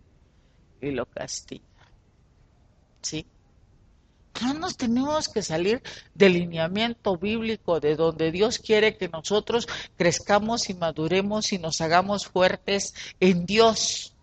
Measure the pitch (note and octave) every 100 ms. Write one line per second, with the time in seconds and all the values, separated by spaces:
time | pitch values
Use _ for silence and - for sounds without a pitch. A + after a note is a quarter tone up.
0 | _ _ _ _ _ _ _ _ C#3 C3
1 | A#2+ - C3+ - - - - _ - _
2 | _ _ _ _ _ _ _ _ _ _
3 | - D#3 D#3 _ _ _ _ _ _ _
4 | _ _ _ - B3 D4+ F4+ - A#3 A#3+
5 | C#4 D#4 D4+ A3 F3+ D#3+ F3+ A#3+ - -
6 | - - G3 F3 F3 E3 E3 G3 A#3 A#3
7 | G#3+ F3 G3+ A3+ A3 A3 - D#3+ D3 D3+
8 | E3 D#3 D#3+ F3 A3 A#3 - G#3+ G#3+ G#3
9 | F3+ E3 - G#3 G#3+ A#3 A3+ - - -
10 | F3 - - G3+ G#3+ A#3 - F3+ E3+ D#3
11 | D#3 F#3 G3+ G#3+ G#3+ G3 D#3+ - D#3+ E3+
12 | G3 G3+ - F3+ F#3 F#3 - G3 - -
13 | - - F#3 F3 F3 G#3+ A3+ G#3+ - -
14 | - _